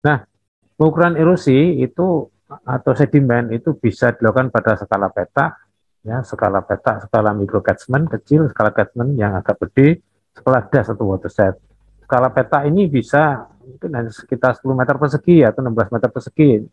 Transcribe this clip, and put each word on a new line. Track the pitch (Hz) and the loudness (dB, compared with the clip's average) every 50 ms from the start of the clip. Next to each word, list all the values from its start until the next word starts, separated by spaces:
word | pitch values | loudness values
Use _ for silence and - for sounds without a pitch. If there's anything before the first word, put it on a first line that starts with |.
Nah, | - 147 151 123 - _ _ _ _ _ _ _ _ _ _ | 0 0 -2 -2 -4 _ _ _ _ _ _ _ _ _ _
pengukuran | - 151 160 156 165 170 175 170 151 | 0 0 0 2 2 0 0 0 2
erosi | 160 170 185 175 - 143 127 135 156 180 165 127 | 2 2 2 0 2 2 2 4 2 2 0 -2
itu | 127 123 _ - 180 190 175 151 - _ _ _ _ _ | -4 -4 _ -4 -2 -2 -2 -4 -4 _ _ _ _ _
atau | 147 - _ 127 127 127 - 139 | -20 -16 _ -8 -8 -4 -2 -2
sedimen | 123 - 147 - - 143 139 123 120 120 120 113 113 | 0 0 0 2 2 2 2 4 2 0 0 -2 -6
itu | 117 - - - - | -4 -4 -4 -6 -2
bisa | - 117 - - 120 120 | -2 -2 -2 0 -2 -2
dilakukan | - - 113 110 110 131 131 127 | 0 0 0 2 2 2 -2 0
pada | - 117 - 110 107 | -2 -2 0 0 -2
skala | 95 101 - 101 98 98 | -2 -4 -4 -4 -2 -2
peta, | 92 - 101 92 - _ 139 143 165 - _ _ _ _ _ _ _ _ _ _ | -4 -4 -6 -8 -4 _ -2 -2 -2 -6 _ _ _ _ _ _ _ _ _ _
ya, | 107 113 127 | -8 -8 -8
skala | 127 - - - - 98 98 98 95 | -8 -10 -6 -2 -2 0 0 -2 -2
peta, | - 101 - - 131 110 92 - | -4 -8 -2 -2 -4 -4 -4 -6
skala | - - 113 107 107 | -2 -2 0 0 0
micro | 104 104 101 98 - 101 - | -2 -2 -4 -2 -4 -2 -2
catchment | - 92 - - - 127 139 165 160 | -2 -4 -4 -4 -2 -2 -2 0 -2
kecil, | - 110 _ _ 147 156 160 127 | -4 -8 _ _ 2 2 2 0
skala | - - 110 - 208 | 0 0 0 0 2
catchment | - 101 - _ 117 117 135 143 | 0 -2 -2 _ -6 -4 -4 -2
yang | 123 104 101 98 92 | -2 -2 -2 -2 -2
agak | - - - _ - | -2 -4 -4 _ -6
gede, | - _ - 135 147 170 - _ _ _ _ _ _ _ | -4 _ 4 4 4 2 0 _ _ _ _ _ _ _
skala | - - 131 131 123 - | -6 -2 0 0 0 0
das | - - 135 104 - | 0 0 0 0 -2
atau | 104 101 113 98 95 | -4 -4 -2 -2 -2
watershed. | 92 - 82 - - 101 95 - - _ _ _ _ _ _ _ _ _ | -4 -6 -8 -2 0 0 0 0 -4 _ _ _ _ _ _ _ _ _
Skala | - 135 123 127 127 - | -2 0 0 0 0 0
peta | 135 127 - - 143 143 | -2 -2 0 -2 -2 0
ini | 147 156 196 202 170 | 0 0 0 0 0
bisa | 143 127 110 - - 143 156 147 135 117 - _ _ _ _ | 0 -2 -2 0 0 2 2 0 -2 -6 -10 _ _ _ _
mungkin | - - - 185 175 147 | -20 -18 -12 -12 -8 -6
hanya | 120 117 113 | -6 -8 -8
sekitar | 110 - - _ 135 117 - 127 117 - | -12 -18 -8 _ -4 -2 0 -2 -2 -2
sepuluh | - 131 135 | -4 -4 -2
meter | 127 127 123 139 135 | -2 0 -2 0 -2
persegi | 147 139 - 147 _ 180 175 165 135 | -2 -2 -2 -2 _ 4 6 6 6
atau | 110 - - 131 | 4 2 -2 -6
enam | 123 | -4
belas | 113 117 113 98 120 | -2 -2 -2 -2 -2
meter | 113 - 117 | -2 -2 -2
persegi | - 123 - - _ - 156 143 117 104 110 - | -4 -8 -14 -10 _ 2 4 4 4 2 -2 -8